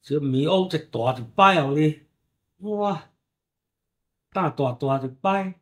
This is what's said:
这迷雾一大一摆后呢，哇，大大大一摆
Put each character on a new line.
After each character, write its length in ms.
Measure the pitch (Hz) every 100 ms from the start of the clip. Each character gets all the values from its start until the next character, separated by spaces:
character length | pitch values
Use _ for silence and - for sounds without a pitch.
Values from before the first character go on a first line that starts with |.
这 160 | - 147
迷 280 | 139 131 151
雾 200 | 190 185
一 20 |
大 500 | 156 - 117 117 123
一 40 | 117 -
摆 260 | 196 180
后 160 | 139 143
呢， 240 | 156 151 _ _ _ _ _ _
哇， 520 | 202 208 202 165 - _ _ _ _ _ _ _ _ _ _ _ _
大 180 | 190 165
大 220 | - 135
大 320 | 120 139 135
一 40 | 131
摆 520 | 131 196 196 190 180